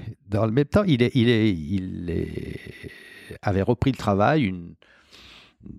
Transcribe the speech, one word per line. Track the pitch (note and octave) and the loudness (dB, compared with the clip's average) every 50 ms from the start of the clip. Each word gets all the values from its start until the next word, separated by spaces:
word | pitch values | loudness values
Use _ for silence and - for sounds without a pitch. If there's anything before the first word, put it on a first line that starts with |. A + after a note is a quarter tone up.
| - | -10
<laughs> | - - _ _ G2 | -12 -16 _ _ -4
dans | G2+ G2+ A2+ | -2 0 0
le | A2 G#2+ | 2 2
même | C3+ D3 | 2 0
temps, | - - G3+ G#3 | 2 2 2 4
il | F#3+ C#3+ A#2 A#2+ | 4 4 4 2
est, | A#2+ - | 2 4
il | C3+ A2+ A#2+ | 4 4 4
est, | A#2+ A2 A2 A2 | 4 4 4 2
il | F#2 D#2+ D2+ C#2+ G2+ F#2+ F#2 F#2 F#2 F2 F2 F2 | 2 0 -2 -4 -4 -4 -4 -4 -8 -8 -6 -4
est, | E2+ F2 E2 D#2 D#2 - - - - - - - - - - - - - - - - - - - - - - | -2 -4 -4 -4 -6 -8 -10 -10 -12 -12 -14 -16 -18 -16 -16 -18 -18 -18 -20 -20 -20 -20 -18 -18 -14 -6 -4
avait | G#2+ F#2 G2 F#2+ | -2 0 0 2
repris | A#2 A#2+ - - C#3 | 0 0 0 0 -2
le | B2 | -2
travail, | - - G#2+ G2 G2 G#2 B2 D3+ D#3+ B2+ | -2 0 0 2 2 2 2 2 2 0
une, | F#2+ F#2 F2 E2+ F2 E2+ _ _ _ _ _ _ _ _ - - - - - - _ _ _ - - C#2+ | -2 -2 -6 -10 -14 -18 _ _ _ _ _ _ _ _ -20 -20 -20 -20 -20 -20 _ _ _ -20 -20 -16